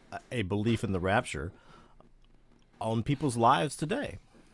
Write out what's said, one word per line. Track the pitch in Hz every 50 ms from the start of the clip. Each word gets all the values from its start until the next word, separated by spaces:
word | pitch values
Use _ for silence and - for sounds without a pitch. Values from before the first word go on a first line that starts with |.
| - -
a, | - 87 - -
a | - 123 107
belief | 87 101 104 104 117 117 107 -
in | 101 98
the | 92
rapture | 82 92 98 117 127 - - 71 69 87 - - - - - - - - - - - - - - - - - - _ - - _ _ _ _ -
on | - 113 113 117 110
people's | - 143 135 151 147 117
lives | 120 117 117 135 165 165 147 -
today? | - - 147 202 285 269 - - - - - - - - -